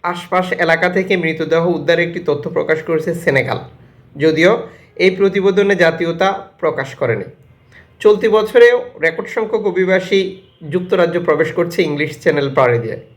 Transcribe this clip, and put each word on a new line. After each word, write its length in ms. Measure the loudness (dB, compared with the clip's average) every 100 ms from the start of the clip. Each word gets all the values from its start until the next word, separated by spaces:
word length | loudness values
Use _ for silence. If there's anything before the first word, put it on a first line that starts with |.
আশপাশ 420 | -6 -8 -2 -2 -2 -2
এলাকা 280 | 0 2 2
থেকে 220 | 0 0 -2
মৃতদেহ 460 | -2 -4 0 0 2
উদ্ধারের 380 | -2 0 0 0
একটি 140 | -4 -4
তথ্য 180 | -4 -2
প্রকাশ 280 | -4 -2 -2
করেছে 280 | 0 -2 -2
সেনেগাল, 440 | -2 0 0 0 -6 -8 -20 -20 _ _ -2
যদিও 360 | 0 4 2 2 -4 -18 _ 0
এই 160 | 0 2
প্রতিবেদনে 580 | 0 2 2 2 0
জাতীয়তা 540 | 2 2 2 -4 0 -2 -2 -10 _
প্রকাশ 300 | -4 -4 -8
করেনি। 320 | -4 -4 -4 -6 -16 _ _ _ -20 -20 _
চলতি 280 | 2 4 2
বছরেও 480 | 2 4 6 6 6 -4 -4
রেকর্ড 260 | -2 -2 -8
সংখ্যক 320 | -6 -4 -2 -2
অভিবাসী 540 | 0 0 0 2 0 0 -8 -20 _ -6
যুক্তরাজ্য 440 | -6 0 0 2 0
প্রবেশ 260 | 0 0 0
করছে 260 | -2 -4 -2
ইংলিশ 280 | -2 -2 -4 -2
চ্যানেল 280 | 0 0 0
পাড়ি 240 | 2 2 2
দিয়ে 200 | -2 -10 -16